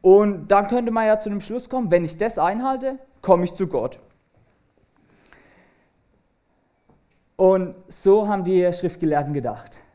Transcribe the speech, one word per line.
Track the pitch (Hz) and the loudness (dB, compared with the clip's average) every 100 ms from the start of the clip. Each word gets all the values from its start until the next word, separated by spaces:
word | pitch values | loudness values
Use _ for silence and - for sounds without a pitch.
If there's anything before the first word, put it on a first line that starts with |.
Und | 190 196 208 190 - | 8 6 6 -2 0
dann | 202 202 | 0 2
könnte | 247 233 | -2 -2
man | 226 220 | -2 0
ja | 214 | 0
zu | 214 | -2
dem | 202 | -8
Schluss | 190 233 240 | -8 -12 -8
kommen, | 254 226 | -6 0
wenn | 175 | 0
ich | 165 160 | 0 -4
das | 214 214 | -6 -2
einhalte, | 165 208 262 262 262 269 - _ | -2 -2 -4 -6 -6 -10 -18 _
komme | - 180 | 2 2
ich | 180 | 2
zu | - 190 | -4 -6
Gott. | 135 113 - _ _ _ _ _ _ _ _ _ _ _ _ _ - _ _ _ _ _ _ _ _ _ _ _ _ _ _ _ _ _ _ _ - | -4 -6 -10 _ _ _ _ _ _ _ _ _ _ _ _ _ -20 _ _ _ _ _ _ _ _ _ _ _ _ _ _ _ _ _ _ _ 0
Und | 185 190 180 - - | 2 2 -2 -10 -20
so | - 196 202 208 | -4 2 4 2
haben | 202 | -4
die | 180 185 180 | 0 0 0
Schriftgelehrten | 175 180 - 160 147 139 | -2 -6 -4 -2 -2 -2
gedacht. | 143 120 107 - - _ | -6 -6 -10 -18 -20 _